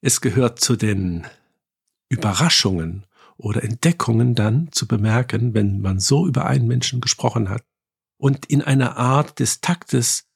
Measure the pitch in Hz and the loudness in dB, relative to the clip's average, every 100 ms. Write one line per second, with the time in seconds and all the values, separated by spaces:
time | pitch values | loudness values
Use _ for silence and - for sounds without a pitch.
0 | 143 - 127 95 123 - - 117 107 98 | 0 0 0 2 0 0 -2 0 0 0
1 | 92 85 78 - _ _ _ _ _ _ | -2 -6 -10 -20 _ _ _ _ _ _
2 | _ 120 110 92 160 - 107 92 80 95 | _ -2 -2 0 2 2 0 -2 -4 -8
3 | - _ - _ 107 107 107 113 165 170 | -14 _ -20 _ -4 -4 -4 0 0 0
4 | - 113 123 117 107 123 165 - - 104 | 0 2 2 2 2 0 -2 -6 -2 0
5 | 110 113 123 110 120 107 101 98 95 95 | 2 0 0 -2 0 2 0 0 -2 -2
6 | 95 139 175 127 - 135 117 127 120 123 | 2 2 2 0 0 0 2 0 -2 -4
7 | 127 - 120 120 101 107 _ _ _ _ | -4 -2 -2 0 -2 -4 _ _ _ _
8 | _ _ 139 139 - 139 147 135 127 - | _ _ 0 0 0 0 2 2 2 0
9 | 123 135 147 - 123 - - 175 - 131 | 2 2 0 -2 -4 -2 -2 -4 0 0
10 | 117 - _ | 0 -4 _